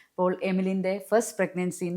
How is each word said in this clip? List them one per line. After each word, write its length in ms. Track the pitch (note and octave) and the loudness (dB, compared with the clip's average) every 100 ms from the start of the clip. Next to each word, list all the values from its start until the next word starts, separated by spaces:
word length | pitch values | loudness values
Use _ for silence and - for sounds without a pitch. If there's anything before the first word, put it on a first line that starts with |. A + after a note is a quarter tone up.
| - | -10
അപ്പോൾ 240 | - F#3 F3+ F#3+ | 0 0 0 0
എമിലിൻ്റെ 440 | F#3+ F#3+ F#3+ F#3 G3 - | 0 0 0 0 -2 2
ഫസ്റ്റ് 260 | A3 A#3 - | 2 2 0
പ്രഗ്നൻസിയും 580 | F#3 F3+ F3+ - F3 | -2 0 -4 -2 -4